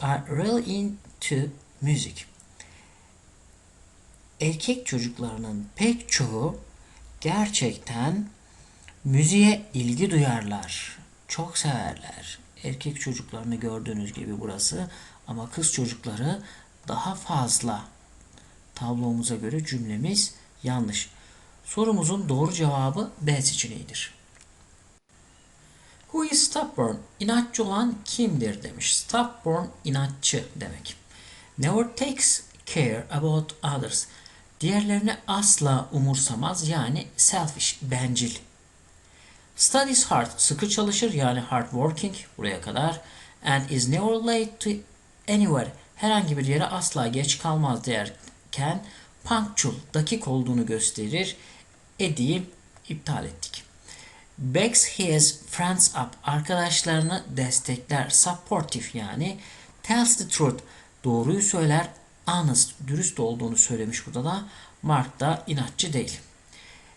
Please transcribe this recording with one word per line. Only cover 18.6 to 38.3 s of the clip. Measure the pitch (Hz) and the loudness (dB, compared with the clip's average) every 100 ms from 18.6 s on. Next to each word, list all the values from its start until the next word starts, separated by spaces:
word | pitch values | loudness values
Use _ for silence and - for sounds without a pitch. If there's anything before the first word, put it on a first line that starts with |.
| - | -20
Tablomuza | - 120 120 120 117 117 113 | -8 -4 -2 0 0 -2 -2
göre | 110 151 | -2 -4
cümlemiz | 156 131 113 107 151 202 - - - - | -2 -4 -4 -2 0 0 0 -4 -20 -8
yanlış. | 127 127 110 104 - - - - - - | -2 0 0 -2 -6 -14 -20 -20 -20 -20
Sorumuzun | - - 226 214 160 196 170 | -10 -2 2 2 2 0 0
doğru | 131 156 | 0 0
cevabı | 175 156 143 135 160 220 - | 2 2 2 0 0 -4 -4
B | 147 143 | 0 2
seçeneğidir. | 131 - 110 110 - - - - - - - - - - - - _ _ - - - - - - - - | 0 0 -4 -6 -10 -10 -10 -12 -20 -20 -20 -20 -20 -20 -20 -20 _ _ -20 -20 -20 -20 -20 -20 -20 -20
"Who | - 311 | -6 -2
is | 311 294 | 2 2
stubborn?" | - 311 294 - 117 107 - - | 2 0 -4 0 0 0 -8 -4
İnatçı | 208 240 240 - | 2 2 2 0
olan | 214 196 240 220 | 0 2 0 0
kimdir | - - 226 151 110 101 | -6 0 2 2 0 -4
demiş. | - - - - | -10 -6 0 0
Stubborn | - 233 240 - 165 165 180 - | 0 0 0 -2 -2 -2 -2 -8
inatçı | 156 135 139 - - 101 - - | -4 0 -2 0 0 0 -4 -10
demek. | 95 78 - - - - - - - - | -10 -10 -14 -16 -20 -20 -20 -20 -18 -2
"Never | 135 208 240 - | 0 2 0 0
takes | 277 269 - - - - - | -4 2 2 2 -2 -20 -6
care | - 127 110 - | 0 2 0 -4
about | 147 156 156 156 - | -2 2 2 0 -4
others." | - 139 113 - - - - - - - | -4 -2 -2 -4 -4 -10 -20 -20 -20 -4
Diğerlerini | 160 202 208 202 208 - - | 2 2 4 2 2 -2 -2
asla | 202 208 - 143 131 - | 2 6 6 6 4 2
umursamaz, | 147 135 135 - 117 135 180 156 | 2 4 4 0 0 -2 -2 0
yani | 165 117 160 - - | 0 0 -2 -4 2
selfish, | - 190 156 - - - | 4 4 -2 -2 -2 -2
bencil. | 135 127 127 120 120 | -4 -2 0 0 -2